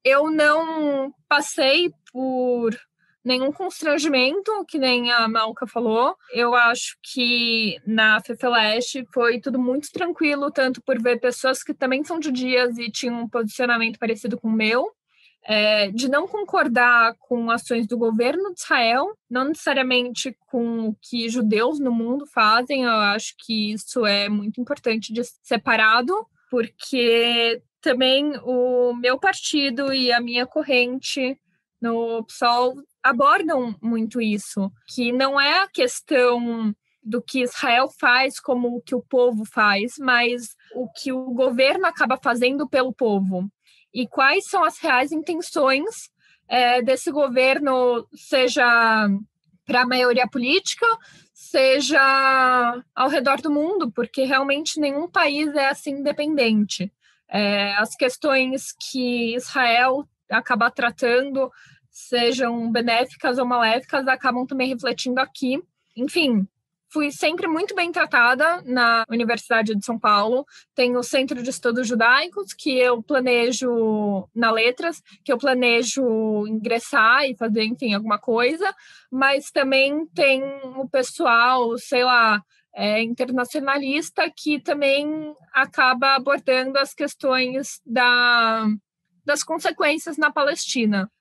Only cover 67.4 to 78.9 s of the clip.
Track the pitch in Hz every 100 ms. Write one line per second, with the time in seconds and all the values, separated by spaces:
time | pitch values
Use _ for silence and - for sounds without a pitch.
67.4 | 370 311 - 392 339 349 320 285 233 254
68.4 | 311 349 262 247 233 226 226 226 226 233
69.4 | - 226 220 214 202 226 214 208 214 247
70.4 | 285 - _ - 247 247 247 277 269 254
71.4 | 240 269 247 233 233 233 226 262 339 381
72.4 | 392 - 311 254 247 240 220 285 254 240
73.4 | 233 233 254 233 220 214 208 202 190 220
74.4 | 233 220 226 247 339 330 _ - - 247
75.4 | 277 254 247 233 240 - 254 220 220 214
76.4 | 208 220 220 233 - 285 220 254 277 233
77.4 | 226 214 220 247 247 202 220 208 - 226
78.4 | 240 320 392 - -